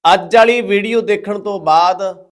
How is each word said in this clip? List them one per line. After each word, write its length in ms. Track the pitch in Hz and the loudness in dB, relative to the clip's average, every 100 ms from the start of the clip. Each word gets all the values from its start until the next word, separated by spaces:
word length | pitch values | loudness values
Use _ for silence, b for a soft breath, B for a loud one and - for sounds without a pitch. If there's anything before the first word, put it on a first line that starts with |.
| 165 | 4
ਅੱਜ 220 | 190 170 226 | 2 2 2
ਵਾਲੀ 260 | 226 240 | 4 0
ਵੀਡੀਓ 400 | 196 202 220 226 | -2 -2 0 -4
ਦੇਖਣ 380 | 214 208 202 208 | -2 -4 -4 -8
ਤੋਂ 200 | 208 196 | -8 -6
ਬਾਅਦ 680 | 156 156 175 185 190 175 _ | 2 2 2 -2 -6 -10 _